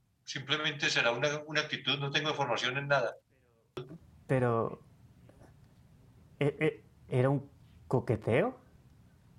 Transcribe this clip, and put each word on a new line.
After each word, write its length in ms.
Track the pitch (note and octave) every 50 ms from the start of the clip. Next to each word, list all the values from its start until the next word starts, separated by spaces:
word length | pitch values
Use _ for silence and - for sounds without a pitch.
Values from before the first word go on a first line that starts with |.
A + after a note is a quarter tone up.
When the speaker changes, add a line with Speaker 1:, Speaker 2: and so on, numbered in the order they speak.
| _ _ _ _ _
Speaker 1:
simplemente 680 | - - C#3+ B2+ C3 D3 D3+ D3+ D#3 D3 C#3+ E3 D3
será 220 | - D3 B2 A#2
una, 280 | A#2+ C3 D3 D3 D3 D3+ D3+ D#3
una 140 | D3+ D3+
actitud, 360 | C#3+ - C#3+ - - B2+ C#3 C#3+
no 120 | C#3 C#3
tengo 220 | C#3+ D#3 D3+ D#3 B2+
formación 440 | B2+ C#3 B2 A2+ G#2 A#2+ B2 B2+ C#3
en 100 | C#3 C#3
nada". 280 | C#3+ C3+ A#2 G#2 - - _ _ _ _ _ _ _ _ _ _ _ - - - E3 - - - - - - -
Speaker 2:
Pero, 560 | C#3 B2+ B2 A#2+ A#2 A2+ A2 - - - - - - - - - - - - - - - - - - - - - - - - - - - - - - - - - - -
¿e-, 160 | C#3+ D3 - -
e-, 240 | D#3 D#3 - - - - - - - -
era 220 | C#3 B2 B2+ C3+
un 200 | C#3+ C#3 - - - - - - - - - -
coqueteo? 720 | - B2 - - A2+ G#2+ - - A2 C#3 G3 B3+ - - - - - - - - - - - - - - - - -